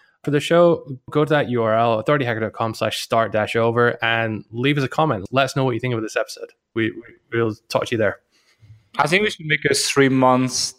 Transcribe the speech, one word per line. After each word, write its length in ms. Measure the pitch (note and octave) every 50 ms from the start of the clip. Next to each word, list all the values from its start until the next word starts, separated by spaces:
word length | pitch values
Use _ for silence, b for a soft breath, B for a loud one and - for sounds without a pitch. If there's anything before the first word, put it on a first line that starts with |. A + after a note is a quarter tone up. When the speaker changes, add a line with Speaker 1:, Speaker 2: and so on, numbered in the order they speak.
| b b b b b
Speaker 1:
for 80 | D3+
the 100 | C#3+ D3
show, 460 | C#3+ - E3 E3+ F3 E3+ E3 D#3+ - D3+ C3+ A#2+ _ -
go 140 | - D3 D3+
to 60 | C#3+
that 180 | D#3 D3 B2+ F#2+
U 120 | B2 A#2 A2+
R 140 | A2 A2
L, 260 | A2+ A#2 A#2+ A#2 G#2+ A2
authorityhacker 380 | - D3 C#3+ C3 A#2+ A2+ A2
dot 120 | A2 G#2 -
com 220 | - A#2 A2 G#2+
slash 260 | - A2+ A2 - -
start 320 | - - B2 A2+ A2+ G#2 G2+
dash 240 | G#2+ G#2+ G#2 -
over, 420 | A#2+ A2+ A#2 A2+ A#2+ A#2+ A#2+ A#2 - A#2+
and 400 | A2+ A2+ A2+ A2+ A2 A2 G2+ - _
leave 280 | G#2+ A#2 B2 C#3 D3 C#3+
us 60 | C3+
a 40 | B2
comment. 380 | - - D#3 D#3 B2 G2+ G2+ -
Let 140 | A#2+ C3 C#3
us 120 | B2 -
know 80 | C#3+ C3
what 100 | C3 A#2
you 60 | A2+
think 140 | C3 B2+ B2
of 80 | A2 A2
this 140 | G#2+ -
episode. 360 | A#2+ A2 - - - - - _ _ _ _ -
We, 180 | A2+ A2+ G#2+ -
we, 100 | - A#2 - - _ _ _ A#2+
we'll 220 | A#2 A#2 A2 G#2+ - _ -
talk 180 | - - -
to 80 | - -
you 40 | G#2+
there. 220 | G#2+ G2 - - _ _ b b b b b b b b b - _ _ - -
Speaker 2:
I 80 | D3
think 180 | D3 E3+ G3 G#3+
we 60 | G#3+
should 140 | - - D#3+
make 180 | D3+ D#3 D3+ -
a 80 | D3 C3+
three 340 | - - - - C#3 C3+ C3+
months 680 | C3 C3 C3 B2+ B2+ B2+ C3 B2+ - - - - -